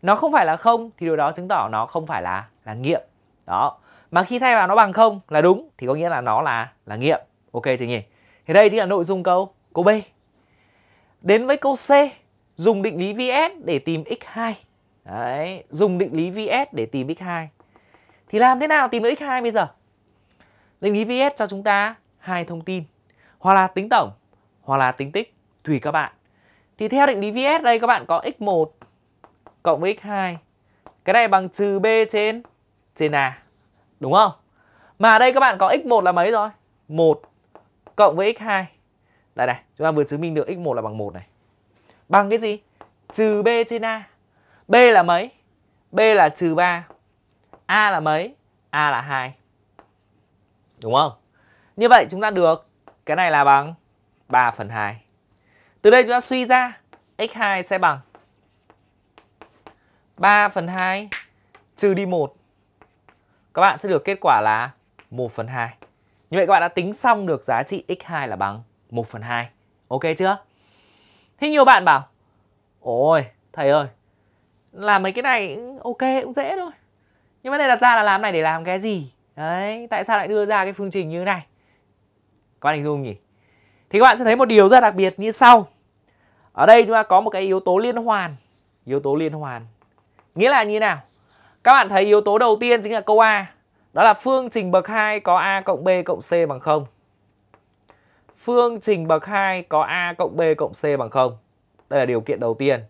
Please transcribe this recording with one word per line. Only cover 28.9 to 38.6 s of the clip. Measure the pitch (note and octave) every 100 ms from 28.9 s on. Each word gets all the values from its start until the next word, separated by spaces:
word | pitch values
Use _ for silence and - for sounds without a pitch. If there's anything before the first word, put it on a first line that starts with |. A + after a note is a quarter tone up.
| _ _ _ - _ - _
cộng | - D3
với | F3+ G#3
x |
hai. | G3+ G3+ F#3+ E3+ _ _ _ _ - _ -
Cái |
này | G#3+ A3+
bằng | G3 F#3
trừ | - G3+ G3
B | G#3+ A3 A3
trên, | G#3+ G#3+ A3+ A#3+ _ _ _ _ -
trên | D#3
A. | D3 C3 B2+ _ _ _ _ _ _
Đúng | C3
không? | F3+ G#3 - _ _ _ _ _ _
Mà | A3 A3
ở |
đây | B3+
các | C4
bạn | C4 F#3+
có | F#3+ C#4+
x | C#4+
một | A#3
là | F#3
mấy | F3 F3+
rồi? | A3+ G#3+ - _ _ _
Một | D#3 E3 - _ _ _ - _ _ - -
cộng | G3+ D#3+
với | G3 A#3
x |
hai. | A3 G3